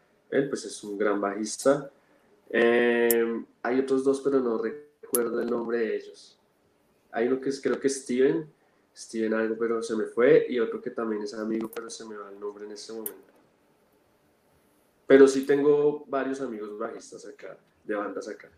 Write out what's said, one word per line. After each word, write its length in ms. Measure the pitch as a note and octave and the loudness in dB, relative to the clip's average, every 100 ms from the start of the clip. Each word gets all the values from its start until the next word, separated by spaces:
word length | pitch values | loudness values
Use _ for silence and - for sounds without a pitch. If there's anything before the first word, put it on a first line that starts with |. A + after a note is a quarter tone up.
| _ _ - | _ _ -4
Él, 180 | C3 C#3+ | -2 -2
pues, 160 | A#2 | -4
es 180 | G#2 - | -8 -12
un 160 | G#2 G2+ | -8 -2
gran 220 | G#2 G2+ | 0 0
bajista. 680 | G2+ G2+ A2 - C3+ D3+ - - _ _ _ _ - | -2 -4 -6 0 2 2 -2 -18 _ _ _ _ -4
Eh, 920 | A#2 A#2 A#2+ A#2+ A#2+ A#2 A#2 A#2 A2+ - _ | 2 4 4 4 4 6 4 2 -2 -8 _
hay 160 | A#2+ C3 | -2 0
otros 240 | C3+ C3+ | 0 0
dos, 180 | C3+ C3+ | 0 0
pero 200 | C#3 C3+ | 0 0
no 200 | A#2+ A2 | 0 -2
recuerdo 800 | A2 - - _ - A#2+ A#2 A#2 | -4 -8 -16 _ -4 -2 -2 -2
el 60 | A#2+ | -2
nombre 300 | A#2 A2+ A#2 | -4 -2 -4
de 180 | G#2+ G2+ | -2 -6
ellos. 380 | - - - _ _ _ _ _ _ _ _ | -10 -20 -20 _ _ _ _ _ _ _ _
Hay 160 | A2+ B2 | -2 0
uno 120 | C3 | 0
que 100 | C3+ | -2
es, 100 | C3+ | -2
creo 180 | B2+ A#2 | -2 0
que 80 | C3+ | 0
es 160 | - | -2
Steven, 480 | - B2 C#3 E3 D#3 _ _ _ _ - | -2 2 2 2 -4 _ _ _ _ -20
Steven 360 | - A2+ A2 | -10 -4 -2
algo, 200 | A2 A2 A2 | 0 -2 -2
pero 240 | A#2 A2+ | -2 -2
se 140 | A#2 | -2
me 120 | A2 G2+ | -4 -2
fue, 380 | A2+ C3 D#3 - | 4 6 6 4
y 100 | B2 | -2
otro 240 | A2+ A2 | -2 -6
que 80 | A#2+ | -8
también 320 | A#2+ A2+ G#2 | -6 -4 -4
es 120 | G#2 | -6
amigo, 360 | A2 A2 A2+ A2 | -8 -4 -4 -6
pero 160 | A#2 A2+ | -10 -14
se 160 | - | -14
me 120 | A2 G#2 | -14 -16
va 140 | G2 | -16
el 100 | G2+ | -12
nombre 240 | G#2 G#2 | -12 -10
en 80 | G#2 | -14
este 200 | G#2 - | -14 -14
momento. 380 | A2+ G#2 - - _ _ _ _ _ _ _ _ _ _ _ _ _ _ _ _ _ - | -12 -12 -14 -20 _ _ _ _ _ _ _ _ _ _ _ _ _ _ _ _ _ 8
Pero 220 | C3+ C3+ | 10 10
sí 180 | C3+ C3+ | 6 0
tengo 580 | C#3+ C#3+ D3 D3 D3 - | 2 4 4 2 0 -4
varios 320 | C3+ C3 C3+ | -4 -4 -6
amigos 360 | B2+ G#2+ G#2 G#2 | -8 -8 -10 -10
bajistas 480 | A#2 G2+ - A2 G#2 | -10 -10 -16 -18 -18
acá, 300 | - G2 F#2 _ _ | -18 -18 -20 _ _
de 100 | - | -8
bandas 320 | G#2 G2+ - A2 | -6 -6 -8 -10
acá. 220 | G#2 - | -14 -18